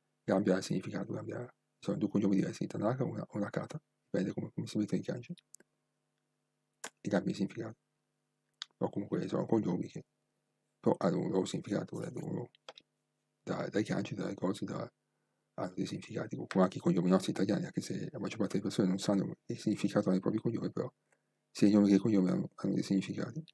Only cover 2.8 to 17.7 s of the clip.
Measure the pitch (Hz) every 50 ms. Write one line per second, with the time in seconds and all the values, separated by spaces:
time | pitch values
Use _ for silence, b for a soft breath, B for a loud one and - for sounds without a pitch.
2.8 | - 107 127 131 123 110 107 104 - - - 107 101 - - - - - - 156
3.8 | - _ _ _ _ _ - 98 92 104 104 - 110 107 - - 113 - - 107
4.8 | 104 - - 104 - - - 120 120 - 175 - _ _ - - - _ _ _
5.8 | _ _ _ _ _ _ _ _ _ _ _ _ _ _ _ _ _ _ _ _
6.8 | - - - _ - 101 98 98 98 98 90 - 101 - - - - 110 110 _
7.8 | _ _ _ _ _ _ _ _ _ _ _ _ _ _ _ - - - _ -
8.8 | - 87 - 101 101 - 107 - - - - - - - 117 113 104 98 90 -
9.8 | - - - - - _ _ _ _ _ _ _ _ _ _ _ _ _ _ _
10.8 | - - - - - 90 87 90 90 90 104 95 92 - - - - - 104 95
11.8 | - - - - - - - - - - - - 120 - _ - _ - - -
12.8 | - _ _ _ _ _ _ _ _ _ _ _ - - 95 - - - - 101
13.8 | 107 - - 95 101 - - 98 95 95 98 - - 95 98 - 101 - - -
14.8 | - - _ _ _ _ _ _ _ _ _ _ _ _ _ - 110 92 - 98
15.8 | 92 90 104 104 - - 104 98 - - - - - - - 95 92 92 - 87
16.8 | - 90 87 90 85 90 92 90 - - - - 95 107 98 - - -